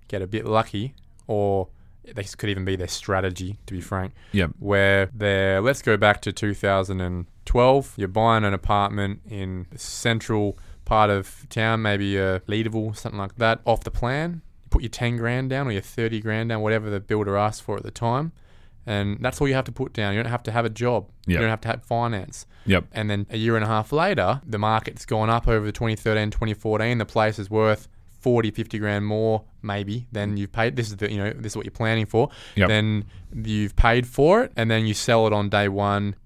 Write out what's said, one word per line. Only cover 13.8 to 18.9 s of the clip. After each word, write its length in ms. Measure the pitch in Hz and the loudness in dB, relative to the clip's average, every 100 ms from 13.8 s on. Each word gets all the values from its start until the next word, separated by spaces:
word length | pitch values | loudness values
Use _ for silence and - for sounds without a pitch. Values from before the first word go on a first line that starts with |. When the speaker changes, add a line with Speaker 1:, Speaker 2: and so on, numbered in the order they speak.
Speaker 1:
The 60 | - | 0
Plan. 500 | - 120 143 170 170 - - | -2 -2 -2 -4 -6 -14 -20
You 40 | - | 0
put 140 | - | 0
your 60 | 117 | 0
ten 280 | - 120 120 | -2 -2 0
grand 320 | 117 127 131 | -2 -2 -2
down 180 | 131 135 | -2 -2
or 20 | |
your 100 | 98 | -2
thirty 400 | - - 113 113 | -4 -4 -2 -2
grand 280 | 110 110 113 | -2 -2 -2
down, 120 | 110 | -2
whatever 300 | 107 110 107 | 0 0 0
the 80 | 101 | -6
builder 380 | - 107 101 101 | -2 0 2 2
asked 260 | 104 - | 2 -2
for 140 | - 101 | -8 -8
at 80 | |
the 80 | 104 | -8
time, 400 | - 117 127 160 - - - - - | -4 -2 -2 -4 -8 -20 -20 -20 -16
and 340 | - | -4